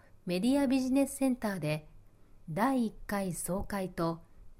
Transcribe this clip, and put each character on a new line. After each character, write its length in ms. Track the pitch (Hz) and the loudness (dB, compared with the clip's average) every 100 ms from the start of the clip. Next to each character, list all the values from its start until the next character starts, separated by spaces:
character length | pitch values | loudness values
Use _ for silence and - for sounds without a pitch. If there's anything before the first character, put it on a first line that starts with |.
| - - | -18 -12
メ 140 | - 180 | -4 0
デ 100 | 233 | 2
ィ 100 | 285 | 4
ア 80 | 277 | 4
ビ 120 | 269 | 2
ジ 120 | 262 | 2
ネ 160 | 269 269 | 2 2
ス 80 | - | 2
セ 140 | 269 | 0
ン 40 | |
タ 200 | 247 214 | 2 -2
ー 40 | 190 | -2
で 300 | 151 156 - - - - - - - | -2 -2 -6 -20 -20 -20 -20 -16 -6
第 380 | 156 254 262 226 | 0 2 4 0
一 80 | - - | -4 -4
回 240 | 202 190 | -2 -2
総 320 | 160 - 190 | -4 -4 -4
会 260 | - 202 185 | -2 -4 -4
と 300 | 185 165 165 - - - | -2 -2 -2 -8 -20 -20